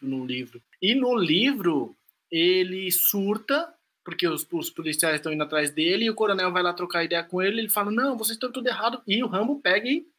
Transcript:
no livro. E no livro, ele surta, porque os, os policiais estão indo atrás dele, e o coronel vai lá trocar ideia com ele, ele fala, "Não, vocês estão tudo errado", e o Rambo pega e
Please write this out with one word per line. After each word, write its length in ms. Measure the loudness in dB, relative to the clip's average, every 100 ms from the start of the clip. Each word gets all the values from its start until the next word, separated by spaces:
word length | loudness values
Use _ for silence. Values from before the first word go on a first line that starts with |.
no 240 | -6 -4 -4
livro. 360 | -6 -6 -14 _ -2
E 140 | 2 4
no 200 | 4 4
livro, 800 | 4 4 4 2 2 2 0 -8 _ _ -6
ele 580 | 2 4 4 2 -2 -2
surta, 800 | 0 2 2 0 -2 0 -2 -2 -10 _ _
porque 240 | -12 -2 -2
os, 200 | -2 -4
os 180 | -6 -6
policiais 480 | -8 -6 -2 -2 -2
estão 160 | -2
indo 100 | -4
atrás 260 | -2 0 -2
dele, 360 | 0 0 2 0
e 40 |
o 60 | 0
coronel 360 | 0 0 0
vai 120 | 0
lá 100 | -2
trocar 300 | -2 -4 -2
ideia 200 | 0 -2
com 180 | -2 -2
ele, 180 | 0 0
ele 100 | -2
fala, 220 | 0 0
"Não, 260 | 0 0 0
vocês 200 | -4 -4
estão 140 | -6
tudo 160 | -4 -4
errado", 360 | 0 -2 -2 -2
e 160 | 0
o 40 | 0
Rambo 320 | 0 0 0
pega 280 | 2 2 2
e 200 | -2 -4